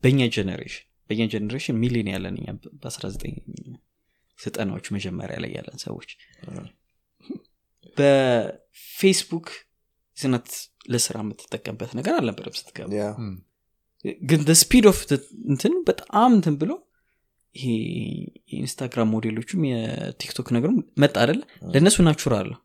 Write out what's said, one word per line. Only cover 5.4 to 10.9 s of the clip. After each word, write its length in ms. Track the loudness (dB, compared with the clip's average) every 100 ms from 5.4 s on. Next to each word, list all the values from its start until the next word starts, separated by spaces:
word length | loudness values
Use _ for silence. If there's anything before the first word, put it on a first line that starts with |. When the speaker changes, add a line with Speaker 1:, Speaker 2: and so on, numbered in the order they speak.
| -8
Speaker 1:
ያለን 260 | -10 -14 -14
ሰዎች 300 | -12 -12 -14 -20 -20 _
Speaker 2:
እ። 220 | -14 -14 -14 _ _ _ _ _ -16 -16 _ _ _ _ _ 2
Speaker 1:
በፌስቡክ 1500 | 4 6 4 2 0 -8 _ -20 -20 2 4 4 0 -8 -8 -18 _ _ _ _ _ -6
ዝነት 300 | 0 0 -2 -14 -14 _
ለስራ 280 | -4